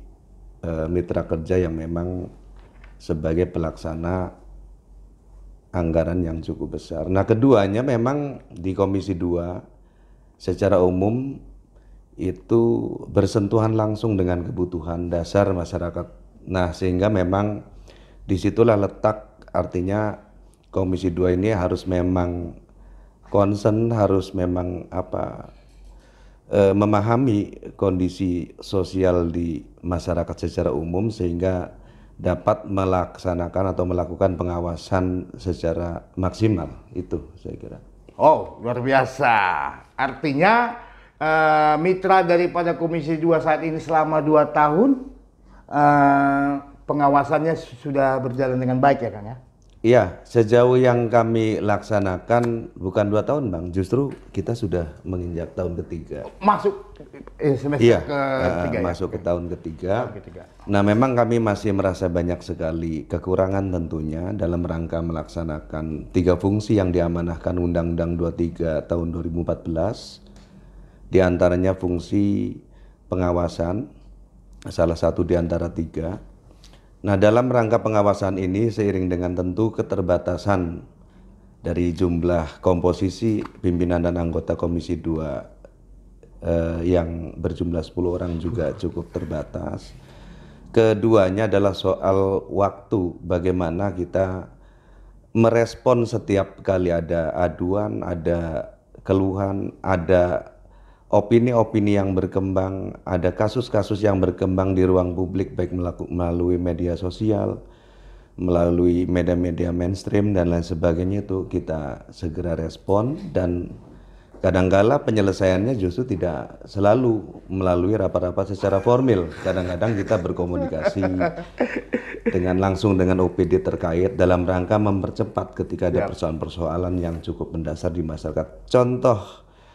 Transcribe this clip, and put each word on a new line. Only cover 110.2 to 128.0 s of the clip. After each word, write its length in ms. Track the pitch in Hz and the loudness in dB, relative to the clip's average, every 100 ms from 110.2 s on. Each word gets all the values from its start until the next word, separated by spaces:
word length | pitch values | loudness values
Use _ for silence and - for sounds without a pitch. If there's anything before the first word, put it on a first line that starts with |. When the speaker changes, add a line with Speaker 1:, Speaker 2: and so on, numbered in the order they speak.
| 104 | 2
Speaker 1:
dan 240 | 95 85 | 2 2
lain 80 | 85 | 0
sebagainya, 640 | 85 82 87 82 92 101 101 | -2 0 0 0 -2 -4 -4
itu 240 | 95 - | -6 -4
kita 560 | 90 - 78 71 57 - | -6 -4 -6 -6 -10 -16
segera 400 | - 85 82 85 | -10 -8 -6 -4
respon. 640 | 80 80 - - 98 120 170 190 | -4 -6 -8 0 0 0 -4 -4
Dan 400 | 92 90 87 85 - - - - - - - | -2 0 -2 -6 -14 -20 -20 -20 -20 -20 -2
kadangkala 640 | 92 92 92 98 110 143 | 2 4 4 4 4 2
penyelesaiannya 720 | 127 110 98 92 95 92 110 123 | 0 0 2 2 2 2 0 0
justru 320 | 92 85 76 | -2 -2 -4
tidak 480 | 92 87 71 55 - | -2 -2 -4 -10 -14
selalu 760 | - 98 101 120 123 107 90 - - | -10 0 4 4 4 0 -4 -16 -6
melalui 480 | 95 92 90 90 107 | -2 2 2 2 2
rapat-rapat 560 | 92 87 90 92 95 | 0 0 -2 -2 -4
secara 240 | 95 98 98 | -2 0 2
formil. 560 | 120 123 131 98 82 - | 4 4 4 2 0 -4
Kadang-kadang 560 | 95 92 90 87 110 101 | -2 -2 -2 -2 -2 -2
kita 160 | 95 107 | 0 0
berkomunikasi 880 | 87 90 87 87 87 - 82 - - - 175 170 170 - 247 | -2 -4 -2 -2 -4 -2 -2 -2 -2 0 -2 -4 -12 -6 -4
Speaker 2:
<laughs> 640 | 262 - 240 - - 233 92 | -4 -6 -8 -8 -6 -2 0
Speaker 1:
dengan 180 | 90 92 | 0 2
langsung 320 | 98 92 107 | 2 2 2
dengan 240 | 92 90 92 90 | 4 4 4 2
O 80 | |
P 160 | - 85 | 2 2
D 80 | 92 | 2
terkait 560 | 90 82 85 85 95 | 0 -2 -2 0 0
dalam 320 | 95 90 90 90 | 2 2 4 2
rangka 320 | 90 90 107 | 0 2 2
mempercepat 800 | 104 98 92 - 107 - 92 - | 2 0 -2 -4 -4 -4 -6 -6
ketika 320 | 82 82 90 | -6 -2 0
ada 160 | 87 - | 0 -2
Speaker 2:
Yap. 80 | |
Speaker 1:
persoalan-persoalan 800 | - 80 80 80 87 82 85 90 90 | -4 -6 -4 -8 -6 -4 -2 -2 -2
yang 160 | 85 82 | -4 -6
cukup 340 | 87 82 80 | -8 -8 -6
mendasar 400 | 82 80 78 87 | -6 -6 -4 -4
di 80 | 85 | -4